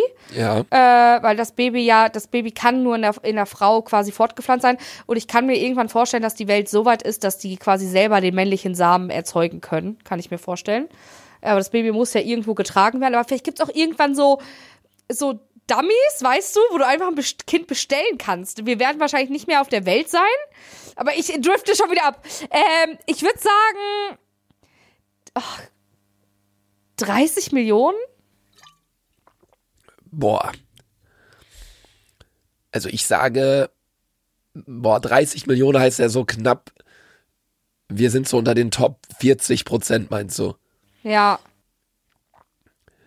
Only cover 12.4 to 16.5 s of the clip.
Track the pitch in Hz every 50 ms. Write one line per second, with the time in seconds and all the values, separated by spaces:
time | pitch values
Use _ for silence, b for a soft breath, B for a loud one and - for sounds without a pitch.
12.4 | 214 214 220 190 190 - - 196 190 220 226 254 262 262 240 240 240 - 269 247
13.4 | - - - - 320 277 - 302 320 320 320 - 302 285 277 269 285 277 277 277
14.4 | 277 B B B B B B B B _ _ _ _ - - - 285 277 254 214
15.4 | _ _ _ _ _ - 240 233 294 359 440 480 539 605 587 - 254 262 254 320
16.4 | 392 -